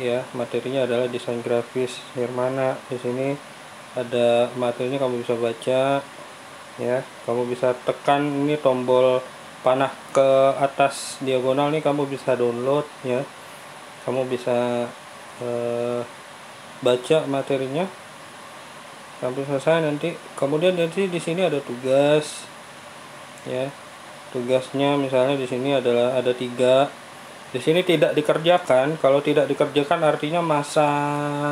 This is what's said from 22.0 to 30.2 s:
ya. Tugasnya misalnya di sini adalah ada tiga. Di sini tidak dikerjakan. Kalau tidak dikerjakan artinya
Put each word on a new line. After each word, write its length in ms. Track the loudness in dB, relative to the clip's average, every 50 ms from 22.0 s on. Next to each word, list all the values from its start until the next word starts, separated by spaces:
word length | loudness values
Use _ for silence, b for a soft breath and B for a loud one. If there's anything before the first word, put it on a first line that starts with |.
| 6 6 6 4 2 0 -6 -12 -14 -16 -16 -18 -18 -18 -18 -18 -18 -18 -18 -18 -18 -18 -18 -18 -18 -18 -18 -14 -8
ya. 240 | -6 -4 -4 -4 -4 -6 -10 -16 -18 -18 -18 -18 -18 -18 -18 -12 -8 -6
Tugasnya 640 | -4 0 2 2 2 2 0 -2 0 2 2 4 2
misalnya 380 | 2 2 4 4 4 4 2 0
di 100 | -2 -2
sini 300 | -2 -2 0 2 2 2
adalah 400 | 4 4 4 4 4 2 2 2
ada 160 | 2 2 0
tiga. 560 | 0 -2 -4 0 2 4 6 6 6 6 4 0 -8 -18 -18 -18 -18 -18 -18 -18 -18 -12 -8
Di 120 | -8 -2
sini 180 | 2 2 4 4
tidak 320 | 4 4 4 4 4 4
dikerjakan. 880 | 4 2 2 2 2 4 4 4 4 4 4 4 4 4 4 2 2 2
Kalau 240 | 4 4 4 4 4
tidak 240 | 2 4 4 2 2
dikerjakan 560 | 2 2 0 2 2 2 2 2 2 2 4
artinya 400 | 2 2 2